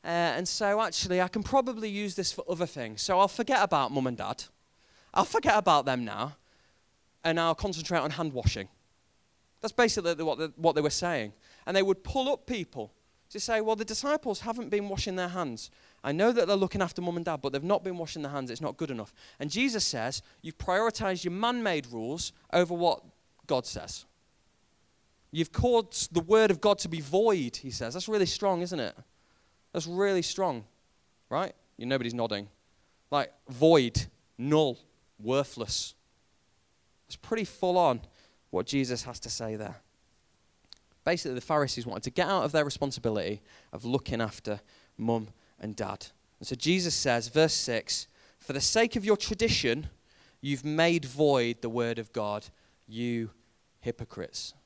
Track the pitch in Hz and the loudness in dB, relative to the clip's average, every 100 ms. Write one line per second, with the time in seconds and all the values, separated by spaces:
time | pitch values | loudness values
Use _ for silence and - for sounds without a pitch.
0 | 147 170 170 131 180 - 208 208 214 - | -2 0 0 0 -4 -2 0 2 0 -2
1 | 185 180 180 214 196 269 254 226 220 202 | 0 0 0 -2 2 2 2 -4 -6 -4
2 | 208 180 180 - 175 170 175 143 117 107 | -4 -2 -4 -4 -6 -2 -2 -4 -8 -6
3 | - 185 196 - 240 254 190 156 123 139 | 2 4 4 2 2 2 4 2 2 0
4 | 131 117 98 123 - _ _ _ _ _ | -2 -2 -6 -6 -10 _ _ _ _ _
5 | _ - - 453 285 214 185 151 135 123 | _ 0 2 2 4 4 6 4 4 -2
6 | 113 101 131 143 _ _ _ _ _ _ | -4 -6 -6 -8 _ _ _ _ _ _
7 | _ _ 165 165 165 156 208 165 151 175 | _ _ 0 2 2 2 -2 -6 -2 -2
8 | 143 143 160 127 107 110 95 _ _ _ | -2 -4 -4 2 0 0 -10 _ _ _
9 | _ _ _ _ _ _ 220 - 226 - | _ _ _ _ _ _ -4 2 2 4
10 | 170 156 160 135 160 147 165 147 147 - | 0 0 -2 -2 -4 2 2 4 2 0
11 | 175 156 107 - _ - - 190 196 190 | -2 -2 -4 -10 _ -12 0 2 4 0
12 | - 277 262 285 - 240 165 135 104 _ | 0 -2 0 -2 -4 -6 -6 -10 -12 _
13 | _ _ _ 214 - 220 220 220 214 220 | _ _ _ -8 -2 0 2 0 -2 -4
14 | 277 302 262 196 226 233 233 208 202 196 | 0 0 -2 -4 -4 -6 -2 -2 -2 -4
15 | - 185 180 180 151 113 - _ _ _ | -2 -2 -2 -4 -4 -6 -12 _ _ _
16 | 131 151 220 240 175 202 190 196 175 - | -4 4 4 4 4 2 2 0 -2 -2
17 | 175 170 165 151 139 135 165 202 190 180 | -4 -4 -4 -4 -4 -4 0 0 0 -6
18 | 160 165 143 143 127 117 151 - 156 120 | -8 -8 -6 -6 -6 -6 -6 -4 -6 -6
19 | 104 _ - _ 143 170 269 226 - - | -10 _ -20 _ -6 0 0 0 -2 -2
20 | 117 - - _ 165 - - 185 226 - | -4 -6 -12 _ -14 -8 0 2 2 0
21 | 202 180 175 180 233 247 220 160 123 117 | -4 -2 -4 -2 -2 0 0 -2 -4 -8
22 | 113 165 - _ _ 175 175 170 170 - | -6 -6 -8 _ _ 2 2 2 0 0
23 | - _ _ _ - 131 - - 78 - | -8 _ _ _ -2 -2 -2 -10 -10 -12
24 | - _ _ _ _ _ _ _ _ _ | -14 _ _ _ _ _ _ _ _ _
25 | _ _ _ 156 160 - 247 233 - - | _ _ _ -2 -2 2 4 4 2 -6
26 | - 170 165 220 214 170 208 202 175 165 | 0 -2 6 6 6 6 4 2 0 -6
27 | 139 180 226 190 120 - 135 113 113 160 | 0 4 4 4 0 -6 -10 -8 -6 -6
28 | 202 214 175 - 196 175 175 175 107 - | -4 0 0 0 0 0 -2 -4 -6 -8
29 | - _ _ _ _ _ _ 170 160 175 | -20 _ _ _ _ _ _ -8 -4 0
30 | 202 185 165 - 185 123 107 _ _ _ | 2 2 0 -2 -2 -2 -10 _ _ _
31 | _ _ _ 139 185 - _ - 120 135 | _ _ _ -4 -4 -8 _ -12 -2 0
32 | 117 120 113 101 101 _ _ _ _ _ | 0 -2 -2 -4 -8 _ _ _ _ _
33 | _ 143 - _ - 123 156 165 120 - | _ -2 -2 _ -18 4 8 8 6 -2
34 | - _ _ - 135 151 147 117 _ _ | -6 _ _ -8 2 4 4 -2 _ _
35 | _ _ 107 135 139 - 107 - - _ | _ _ 0 0 0 -6 -6 -6 -8 _
36 | _ _ _ _ _ _ _ _ _ _ | _ _ _ _ _ _ _ _ _ _
37 | _ - - 226 196 - 185 180 165 117 | _ -20 -4 -4 -4 -2 2 4 4 2
38 | - _ _ _ _ 90 - 139 127 123 | -6 _ _ _ _ -4 0 0 0 -4
39 | - 120 120 - 113 107 104 - _ _ | -6 -12 -10 -8 -6 -6 -10 -12 _ _
40 | _ _ _ _ _ _ _ - _ _ | _ _ _ _ _ _ _ -20 _ _
41 | - 175 143 127 - 151 139 - 117 98 | -2 -2 -2 -8 0 2 2 -2 -6 -6
42 | 131 - 175 190 147 156 143 - 143 - | -4 -2 0 2 2 2 0 -2 -4 -2
43 | 117 107 87 104 _ - _ 117 120 123 | 0 0 -2 -6 _ -20 _ -10 -2 -2
44 | - 117 110 - - 104 _ _ _ - | -2 -4 -4 -6 -8 -8 _ _ _ -6
45 | 110 117 107 - _ _ 107 104 98 104 | 0 0 -2 -16 _ _ -12 -8 -8 -8
46 | - _ _ _ - 131 151 185 175 - | -14 _ _ _ -10 -4 0 2 0 0
47 | 139 117 117 151 160 - - 113 - - | 2 0 2 4 4 2 -2 -4 -2 -6
48 | - _ _ _ - 139 - 220 233 240 | -6 _ _ _ -8 -2 2 4 2 0
49 | 202 202 - 202 226 202 123 127 151 _ | 2 0 0 0 0 2 2 0 -4 _
50 | _ _ _ _ 139 139 147 156 170 170 | _ _ _ _ -4 -2 0 2 4 4
51 | 135 135 151 135 120 117 117 117 117 117 | -2 2 4 4 2 -2 -4 -2 -2 -4
52 | 110 120 104 104 - _ _ _ - 113 | -6 -6 -4 -6 -8 _ _ _ -14 -6
53 | 120 117 113 _ _ _ _ _ 123 - | -4 -4 -6 _ _ _ _ _ -8 -8
54 | 113 - 87 - - - | -10 -10 -10 -10 -12 -16